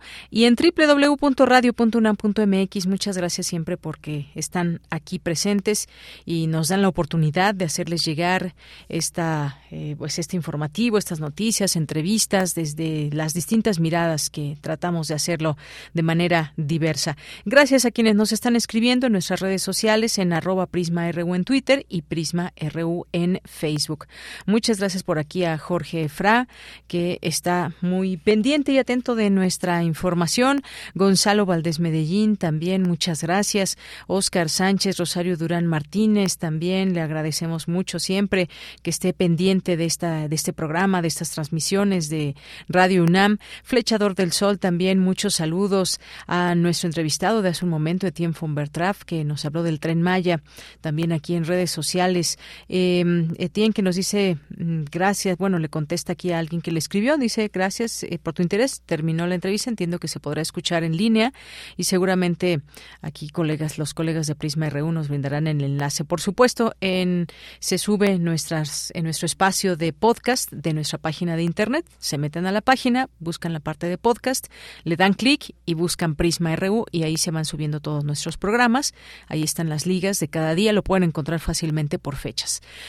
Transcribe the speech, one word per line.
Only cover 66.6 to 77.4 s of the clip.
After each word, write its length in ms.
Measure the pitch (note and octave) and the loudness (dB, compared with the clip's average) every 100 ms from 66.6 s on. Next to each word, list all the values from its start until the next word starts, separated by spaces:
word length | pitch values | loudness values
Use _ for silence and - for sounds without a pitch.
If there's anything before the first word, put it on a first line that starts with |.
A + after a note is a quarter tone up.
| A3+ - | -2 0
en, 480 | F#3+ F#3 F3+ F3 E3+ - - - | -2 0 2 0 -2 -8 -20 -10
se 180 | - F#3 | -4 -2
sube 420 | G#3 G3+ G3+ F#3 | 0 2 4 2
nuestras, 720 | E3+ D#3+ - D#3+ D3 - - - | 2 0 -2 -4 -4 -6 -8 -4
en 80 | |
nuestro 220 | D#3+ - E3 | -4 -2 -4
espacio 500 | - F#3+ - F#3+ D#3+ | 2 0 2 0 0
de 160 | E3 | -2
podcast 580 | - A3 A#3 A#3+ B3+ - | 2 2 2 0 -2 -4
de 200 | D#3 E3 | -4 -2
nuestra 240 | D#3 D3+ D#3 | -2 -2 -4
página 380 | D#3+ D3+ F3 E3 | -6 -4 -2 0
de 80 | |
internet, 420 | E3+ E3 G#3+ D#4 - _ | 0 0 0 -2 -6 _
se 180 | - C#3+ | -6 -4
meten 280 | D3 E3 F#3 | -4 -2 -2
a 80 | |
la 80 | G#3 | 0
página, 480 | C4+ C4 B3 B3+ C4 - | 2 2 2 0 -2 -6
buscan 320 | E3 - E3+ | -10 -6 -6
la 80 | D#3 | -6
parte 280 | D#3 D#3 E3+ | -6 -6 -4
de 100 | F3+ | 0
podcast, 500 | A#3 A3+ B3+ C4 - - - - D#3+ | 0 0 -2 -4 -6 -18 -20 -10 -4
le 100 | E3 | 4
dan 160 | G3 | 4
clic 420 | F#3+ A#3+ D4+ - - - | 4 2 2 -2 -10 -4
y 80 | |
buscan 420 | D#3+ F3 - E3 D3 | -2 -2 0 -2 0
Prisma 380 | E3+ D#3 E3 | 0 0 -2
R 160 | D#3+ F#3+ | 0 0
U 160 | A3+ - | 0 -2
y 140 | E3+ | -2
ahí 140 | D#3 D#3+ | 0 0
se 140 | F3 | -2
van 120 | D#3+ | -2